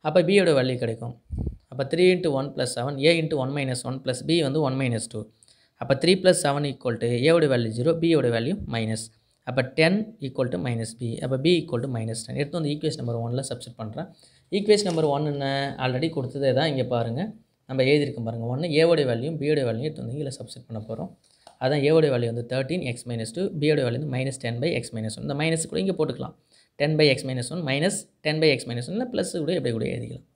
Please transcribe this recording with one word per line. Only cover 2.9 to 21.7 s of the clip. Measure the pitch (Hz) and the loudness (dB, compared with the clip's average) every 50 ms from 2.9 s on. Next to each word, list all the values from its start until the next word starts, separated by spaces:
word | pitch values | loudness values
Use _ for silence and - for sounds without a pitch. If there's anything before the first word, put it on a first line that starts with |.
| 143 135 139 160 | -4 4 4 4
A | 170 165 | 4 4
into | 160 156 160 139 | 2 -2 -2 -2
one | 127 131 143 147 | -2 -2 -2 -2
minus | 139 131 123 123 - 123 | -2 -2 -4 -4 -4 -6
one | 127 131 - | -8 -4 -4
plus | 131 123 - - 143 | -4 -4 -4 -2 0
B | 160 170 151 | 0 2 2
வந்து | 131 135 156 151 | 0 0 0 0
one | 131 131 131 | 0 0 0
minus | 139 123 117 110 - - | 0 0 0 -2 -4 -6
two. | - 110 107 - _ _ _ _ _ _ _ _ _ _ | -10 -12 -12 -12 _ _ _ _ _ _ _ _ _ _
அப்போ | 123 127 180 - | 0 0 0 2
த்ரீ | - 165 196 185 | 6 4 4 6
plus | 185 180 175 - - | 6 4 4 6 2
seven | 143 139 143 147 143 | 0 2 2 -2 -4
equal | 123 - - 127 117 113 | -4 -4 -2 -2 -2 0
to | 117 117 120 117 | 0 0 0 2
A | 127 156 | 4 6
யோட | 165 170 156 139 131 | 6 6 6 4 4
வேல்யூ | 120 117 110 110 120 | 2 2 0 -2 0
ஜீரோ, | 123 165 160 165 | 0 2 2 2
B | 170 165 165 | 2 4 4
யோட | 147 127 120 117 | 4 4 2 2
வேல்யூ | 113 117 135 196 202 - - 117 | 2 0 0 -2 -4 -6 -6 -4
மைனஸ். | 113 110 110 110 110 - - _ _ _ _ _ _ _ 135 | -4 -2 -2 -4 -4 -6 -12 _ _ _ _ _ _ _ -4
அப்போ | 127 135 123 120 - - | -2 -2 -2 0 2 2
டென் | 156 170 190 214 214 - - _ 143 131 | 4 4 4 2 -2 -6 -10 _ -10 -8
equal | - 147 131 123 - | -2 -2 -2 -2 -2
to | - 156 | -4 -2
minus | 127 120 113 113 - - - | -2 -2 -4 -4 -8 -8 -8
B. | 123 113 117 - - | -6 -6 -6 -6 -4
அப்போ | 131 135 131 139 | -4 -4 0 4
B | 170 180 165 | 4 4 4
equal | 156 - 131 117 117 | 2 -2 -4 -4 -2
to | 139 123 113 | -2 -4 -4
minus | 110 110 113 110 - | -4 -4 -6 -8 -8
ten. | - 127 131 | -8 -4 -4
எடுத்து | 143 151 - 175 | -4 -4 -4 -4
வந்து | 156 143 147 | -2 -2 -4
ஈக்குவேஷன் | 151 156 156 156 160 | -2 -2 -2 -2 -2
நம்பர் | 123 120 117 117 117 | -2 -2 -4 -4 -4
ஒன்ல | 117 120 131 135 - | -2 -4 -4 -4 -6
சப்ஸ்டிட்யூட் | 123 123 - 120 - - | -10 -10 -10 -16 -12 -10
பண்றேன். | 113 110 110 139 170 - - _ _ _ _ _ _ _ - 208 | -10 -8 -8 -8 -10 -10 -12 _ _ _ _ _ _ _ -4 -2
ஈக்குவேஷன் | 202 214 208 202 208 185 | 4 4 4 4 4 0
நம்பர் | 165 160 156 147 139 | 0 2 2 2 2
ஒன் | 143 151 151 | 2 0 -2
என்ன? | 143 143 139 135 139 139 139 139 - - 131 | -2 -2 -2 -2 0 -2 -2 -4 -4 -2 -2
ஆல்ரெடி | 127 127 127 156 165 165 151 | -2 0 0 -2 -2 -2 -4
கொடுத்ததே | 127 120 - 139 139 135 120 131 | -6 -4 -4 0 0 2 4 4
தான். | 156 160 139 | 2 2 0
இங்க | 131 123 120 123 | -2 -2 0 0
பாருங்க. | 120 117 117 113 139 190 220 - - _ _ _ _ _ - | 0 0 -2 -2 -4 -4 -6 -8 -14 _ _ _ _ _ -6
நம்ம | 131 131 127 131 | 0 2 4 4
எழுதியிருக்கோம் | 147 151 143 135 - - 113 113 | 4 4 2 0 -4 -6 -6 -6
பாருங்க. | 113 117 113 120 | -4 -4 -4 -4
ஒன்னு, | 123 135 170 175 147 151 | -4 -4 -2 0 4 4
A | 160 170 | 6 6
ஓட | 170 156 139 127 | 6 4 4 0
வேல்யூ, | 117 117 123 156 165 151 | 0 0 -2 -4 -4 -2
B | 135 147 | 0 0
யோட | 151 147 131 120 | 0 2 2 0
வேல்யூ | 110 113 135 156 | -2 -2 -4 -6
எடுத்து | 151 - - | -8 -8 -10
வந்து | 113 123 147 | -8 -8 -6
இதுல | 147 135 131 | -8 -8 -8
சப்ஸ்டிட்யூட் | - 123 - - 127 120 _ | -12 -14 -16 -16 -20 -16 _
பண்ண | 117 107 110 - | -12 -10 -8 -8
போறோம். | 113 113 113 95 - _ _ _ _ _ _ - _ _ 127 | -8 -8 -8 -12 -12 _ _ _ _ _ _ -20 _ _ 0
அதான் | 131 | 0